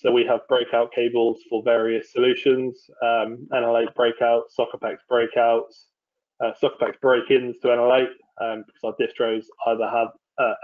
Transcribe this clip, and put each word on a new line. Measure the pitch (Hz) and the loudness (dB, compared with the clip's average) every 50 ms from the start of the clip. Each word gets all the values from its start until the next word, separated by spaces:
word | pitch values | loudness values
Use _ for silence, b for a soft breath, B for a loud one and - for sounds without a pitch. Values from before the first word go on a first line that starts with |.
so | - 107 120 120 | 0 2 2 2
we | 113 120 | 2 2
have | 117 117 - - | 0 -2 0 0
breakout | 131 123 120 - 123 117 117 117 - 127 | 0 0 0 0 0 0 0 0 -2 -2
cables | 120 120 120 117 117 113 113 - - - | -2 0 0 0 0 0 -2 -4 -8 -6
for | 120 107 110 120 117 | -6 -4 0 0 0
various | 113 113 113 113 107 - - | 2 2 0 -2 -4 -4 -6
solutions, | - 120 123 127 123 123 - 139 131 131 127 127 123 - _ _ - - | -2 0 2 2 2 2 2 2 2 2 0 -6 -8 -12 _ _ -8 -4
um, | 123 117 117 113 107 110 117 123 143 - | -2 0 0 0 -2 -4 -8 -12 -10 -6
N | 135 127 117 | -4 -2 0
L | 117 117 117 | 2 2 2
eight | 113 113 - - | 0 0 0 0
breakouts, | 123 117 113 - 123 117 117 117 - - _ - | 0 0 0 0 0 2 2 2 0 -4 _ -4
Socrapex | 120 - - - - 107 - - _ - | -4 -4 -4 -8 -8 -8 -8 -10 _ -2
breakouts, | 127 120 117 113 - 123 117 117 117 113 - - _ _ _ _ _ _ _ _ _ _ _ _ _ - | 0 0 0 0 0 2 2 2 2 0 -2 -6 _ _ _ _ _ _ _ _ _ _ _ _ _ -6
uh, | 120 113 - - | -6 -6 -4 -2
Socrapex | 151 127 - - 120 107 - - - | -2 -2 -2 -2 -4 -4 -4 -2 2
break-ins | 131 127 120 - - 135 127 123 120 117 - | 2 2 2 2 2 2 2 0 -2 -8 -4
to | - 127 | 0 0
N | 120 120 120 123 | 2 2 4 4
L | 127 131 | 4 2
eight, | 127 - - _ _ _ _ - | 2 0 -6 _ _ _ _ -8
um, | 110 113 110 107 101 | -8 -8 -8 -10 -12
because | _ _ _ - 110 | _ _ _ -10 -8
our | - - | -4 -4
distros | 120 - - - 120 113 110 113 110 - - - - 117 | -4 -4 -2 -2 -2 -2 -2 -4 -6 -10 -12 -6 -4 -2
either | 113 113 113 104 117 117 | -2 -2 -2 -2 -2 -2
have, | 113 113 - _ _ _ _ - | -2 -2 -6 _ _ _ _ -4
uh, | 131 110 - - | -2 -2 -2 -2